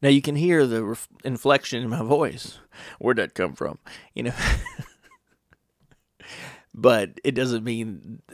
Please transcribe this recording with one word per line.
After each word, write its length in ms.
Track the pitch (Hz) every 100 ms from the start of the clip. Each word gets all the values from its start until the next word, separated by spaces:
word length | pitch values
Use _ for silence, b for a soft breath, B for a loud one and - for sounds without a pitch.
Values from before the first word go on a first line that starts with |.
Now, 80 | 143
you 120 | 139
can 140 | 139 147
hear 300 | 170 170 135
the 180 | 113
ref-, 240 | 110 113 - _
inflection 600 | - 123 - 139 - 123
in 60 | 120
my 120 | 113
voice. 560 | 110 147 147 - - - - B B B
Where'd 180 | - 123
that 180 | 98 -
come 180 | 90
from? 240 | 67 - 73 - B B -
You 80 |
know? 100 | 120 -
<laughs> 40 | - - - - - _ _ _ _ _ _ _ _ _ _ _ _ _ B B B B B
But 460 | - 113 117 98 -
it 80 | - 131
doesn't 280 | 131 117
mean 580 | 113 117 113 95 - 113 _